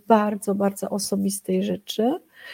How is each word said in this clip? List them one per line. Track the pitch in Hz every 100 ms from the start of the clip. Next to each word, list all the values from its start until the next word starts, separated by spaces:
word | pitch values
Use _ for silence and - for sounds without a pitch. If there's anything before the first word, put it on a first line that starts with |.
| -
bardzo, | 220 208 208 - 202
bardzo | 196 196 196
osobistej | 202 202 196 196 196 - 185
rzeczy, | 202 185 - - 233 349 - - -